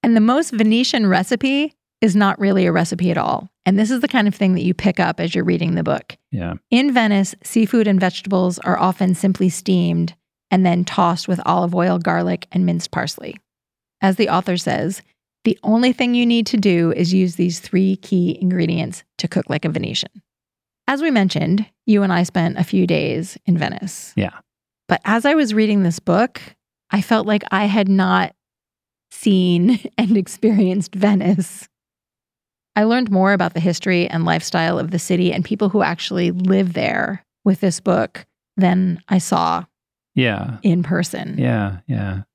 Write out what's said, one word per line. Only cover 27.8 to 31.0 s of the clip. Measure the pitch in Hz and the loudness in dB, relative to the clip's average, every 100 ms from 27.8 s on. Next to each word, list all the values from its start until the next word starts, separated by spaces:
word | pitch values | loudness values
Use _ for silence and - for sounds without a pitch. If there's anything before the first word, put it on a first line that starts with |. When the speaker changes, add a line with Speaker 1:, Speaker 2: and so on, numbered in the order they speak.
| 190 | 2
Speaker 1:
not | 190 185 185 185 _ _ _ _ _ _ _ _ | 2 2 2 0 _ _ _ _ _ _ _ _
seen | - - 190 180 175 180 240 - | -4 0 2 2 2 2 0 -2
<laughs> | - | -4
and | 220 208 | 0 0
experienced | 180 - 220 208 185 190 175 | 0 -2 0 2 2 0 -4
Venice. | 190 | 0